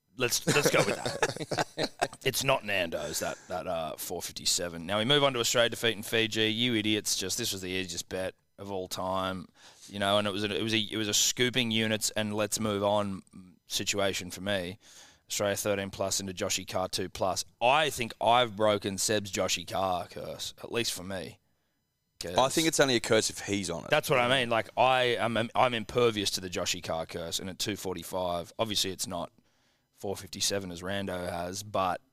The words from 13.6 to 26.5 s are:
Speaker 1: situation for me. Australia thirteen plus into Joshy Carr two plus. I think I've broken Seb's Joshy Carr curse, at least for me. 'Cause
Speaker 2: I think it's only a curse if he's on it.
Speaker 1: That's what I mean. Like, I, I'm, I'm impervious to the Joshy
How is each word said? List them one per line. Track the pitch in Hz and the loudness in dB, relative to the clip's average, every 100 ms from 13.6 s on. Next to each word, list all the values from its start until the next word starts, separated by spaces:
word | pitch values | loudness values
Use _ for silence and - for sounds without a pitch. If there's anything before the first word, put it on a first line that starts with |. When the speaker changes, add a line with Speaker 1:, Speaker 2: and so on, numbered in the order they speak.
| - | -6
Speaker 1:
situation | - 101 101 98 95 92 | -4 -2 2 2 0 -6
for | 90 | -8
me. | 95 101 87 101 - - - _ - | -2 -2 -4 -10 -16 -20 -20 _ -8
Australia | - 104 98 | -2 0 0
thirteen | 104 98 98 | 0 0 -2
plus | - 95 - | -4 -2 -2
into | 98 | -4
Joshy | 92 95 - 92 | -4 -2 -2 -2
Carr | 98 92 | -4 -2
two | - 92 | -2 -6
plus. | - 98 87 - - | -2 0 0 -6 0
I | 120 147 151 | 4 4 2
think | - 113 - | -2 -6 0
I've | 110 120 120 98 | 6 6 4 2
broken | 107 101 104 95 | 4 4 0 -2
Seb's | - 107 101 | 2 2 0
Joshy | 104 92 - 85 | -2 0 0 -2
Carr | 90 95 90 90 | -2 0 0 -4
curse, | 82 82 76 - - | -10 -10 -8 -10 -10
at | - | -6
least | 120 113 | -2 -2
for | - | -4
me. | 90 95 73 - _ _ _ _ _ _ _ - | -6 -8 -8 -14 _ _ _ _ _ _ _ -12
'Cause | 85 95 | -2 2
Speaker 2:
I | 131 | 4
think | 170 160 | 4 2
it's | - | 4
only | 139 123 | 4 4
a | |
curse | - 110 - | 6 4 4
if | - | -4
he's | - 101 85 | -2 -2 -2
on | 82 | -6
it. | - | 0
Speaker 1:
That's | 151 151 | 0 2
what | 127 | 2
I | 123 | 4
mean. | 135 117 | 2 4
Like, | 113 - - | 2 0 4
I, | 127 131 123 104 | 6 6 4 2
I'm, | 113 110 113 | 2 0 0
I'm | 101 127 117 | 2 2 2
impervious | 104 - 120 107 98 | -2 4 4 4 -2
to | - | -2
the | |
Joshy | 92 | -4